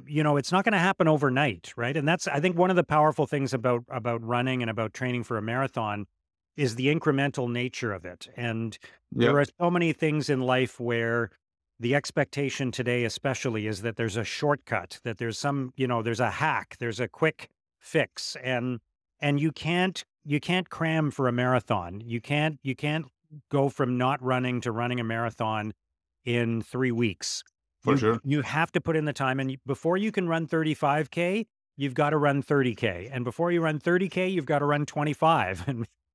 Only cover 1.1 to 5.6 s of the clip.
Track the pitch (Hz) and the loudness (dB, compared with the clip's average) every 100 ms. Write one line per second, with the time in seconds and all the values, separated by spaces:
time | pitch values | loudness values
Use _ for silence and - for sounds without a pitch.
1.1 | 156 139 127 147 87 - - 120 151 143 | 4 4 2 2 -2 -10 -4 -2 0 2
2.1 | 175 185 143 180 170 185 180 - 151 156 | 0 0 0 2 4 4 4 4 4 4
3.1 | 151 143 147 135 127 123 120 120 127 117 | 4 0 0 -2 0 0 0 -2 -6 -4
4.1 | 117 113 123 127 127 117 107 110 - 127 | -4 -2 0 0 0 -2 -2 -4 -4 -4
5.1 | 123 110 113 107 123 | -2 -2 -4 -2 -2